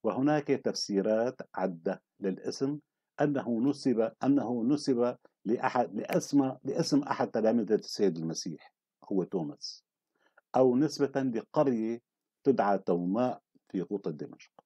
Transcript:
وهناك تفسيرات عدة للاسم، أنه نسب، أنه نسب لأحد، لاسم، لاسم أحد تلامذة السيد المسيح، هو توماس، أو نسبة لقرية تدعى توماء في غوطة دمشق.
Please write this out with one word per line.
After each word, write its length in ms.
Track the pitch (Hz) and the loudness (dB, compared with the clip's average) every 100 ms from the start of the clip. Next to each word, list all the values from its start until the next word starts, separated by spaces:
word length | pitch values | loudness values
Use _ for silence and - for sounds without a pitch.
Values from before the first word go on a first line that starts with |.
وهناك 440 | 110 101 143 151 143 | -2 0 2 2 0
تفسيرات 880 | 127 117 - - 98 98 110 120 127 - | 0 0 -4 -2 0 2 2 0 -4 -12
عدة 480 | - 92 85 92 90 _ _ | -4 -4 -2 -6 -6 _ _
للاسم، 580 | 101 92 - - 139 147 _ _ _ - | -6 -4 -8 -4 -4 -4 _ _ _ -2
أنه 400 | 147 135 120 113 | 0 0 -2 0
نسب، 520 | 135 139 139 113 110 - | 0 0 0 2 0 0
أنه 400 | 131 139 110 123 | 2 2 2 -2
نسب 520 | 113 147 143 120 120 131 _ _ | 0 0 2 2 0 -2 _ _
لأحد، 500 | 101 117 131 127 113 | -4 -2 0 0 -2
لاسم، 600 | 104 - 139 - 143 135 131 | -4 -2 -4 2 0 0 -4
لاسم 380 | 185 - 165 139 | -6 -4 2 0
أحد 280 | - - 123 | 0 -4 -2
تلامذة 440 | 110 110 117 107 | 2 2 2 2
السيد 420 | 104 - - 101 82 | 0 0 0 0 0
المسيح، 580 | 82 80 92 76 - _ _ _ - | -6 -6 -8 -12 -18 _ _ _ -4
هو 120 | 98 | -4
توماس، 600 | 85 95 80 - - - _ _ _ _ _ _ _ 127 | -2 -4 -6 -10 -16 -16 _ _ _ _ _ _ _ 4
أو 200 | 131 123 | 4 4
نسبة 460 | 147 143 139 139 | 0 0 -2 0
لقرية 760 | 135 113 - 156 139 117 110 117 _ _ _ _ | -2 -4 -2 2 2 2 -2 -6 _ _ _ _
تدعى 340 | 139 113 101 98 | 2 4 2 0
توماء 640 | - 87 87 107 127 - _ _ _ | 0 0 0 0 -2 -4 _ _ _
في 140 | 95 | -6
غوطة 280 | 87 101 95 | -4 -6 -6
دمشق. 420 | 73 73 - - - | -8 -12 -14 -20 -20